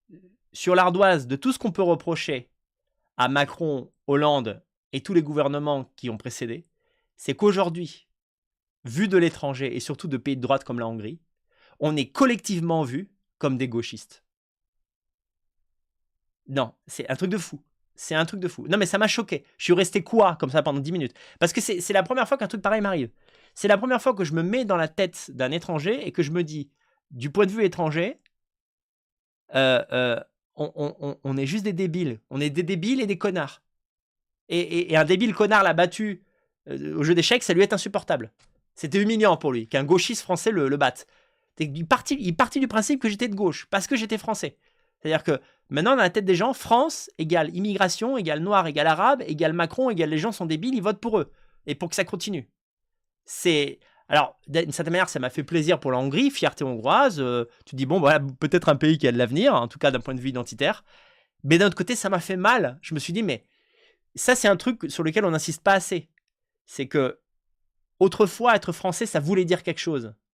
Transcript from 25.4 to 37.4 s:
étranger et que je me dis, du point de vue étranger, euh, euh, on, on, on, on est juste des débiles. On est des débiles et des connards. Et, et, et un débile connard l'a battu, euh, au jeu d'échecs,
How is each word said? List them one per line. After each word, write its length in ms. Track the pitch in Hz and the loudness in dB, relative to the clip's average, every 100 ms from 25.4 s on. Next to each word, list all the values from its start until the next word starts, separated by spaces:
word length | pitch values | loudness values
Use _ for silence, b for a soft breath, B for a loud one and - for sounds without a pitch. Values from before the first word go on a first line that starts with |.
| 127 | -4
étranger 540 | 160 - 160 160 254 196 | -4 -4 -4 -2 -4 -4
et 60 | |
que 100 | - | -4
je 100 | 147 | -2
me 120 | 170 | -2
dis, 260 | 160 151 139 _ _ _ _ | -4 -6 -12 _ _ _ _
du 180 | 127 135 | -10 -4
point 160 | 165 196 | 0 0
de 60 | |
vue 120 | 220 | 2
étranger, 560 | 196 180 160 151 185 311 _ _ _ _ _ _ _ _ _ _ _ _ _ | 0 0 -2 0 -4 -6 _ _ _ _ _ _ _ _ _ _ _ _ _
euh, 300 | 131 131 127 - | 0 4 2 2
euh, 280 | 127 123 117 - _ _ - | -2 0 -2 -6 _ _ -8
on, 160 | 156 156 | -8 -6
on, 200 | 147 - | -8 -6
on, 180 | 143 - | -10 -8
on 140 | 135 135 | -6 -4
est 80 | 135 | -2
juste 180 | 208 | -2
des 80 | 208 | -4
débiles. 480 | 170 185 170 160 110 _ | -2 -2 -2 -4 -4 _
On 120 | 135 | -4
est 80 | 147 | -4
des 140 | 143 | -2
débiles 360 | 175 190 196 262 | -2 -2 -2 -2
et 60 | 214 | -2
des 120 | 185 | -2
connards. 460 | 208 185 143 - _ _ _ _ _ _ _ _ _ | -2 -4 -6 -10 _ _ _ _ _ _ _ _ _
Et, 100 | 170 | -4
et, 320 | 175 170 175 | -2 -2 2
et 60 | 156 | 4
un 80 | 151 | 4
débile 280 | 185 233 | 4 2
connard 300 | - 208 214 | 2 4 4
l'a 100 | 190 | 4
battu, 500 | 165 262 - 214 190 _ _ _ _ - | 4 2 0 -6 -6 _ _ _ _ -12
euh, 280 | 139 151 156 | -10 -6 -2
au 80 | |
jeu 120 | 151 175 | 2 2
d'échecs, 280 | 165 240 | 2 0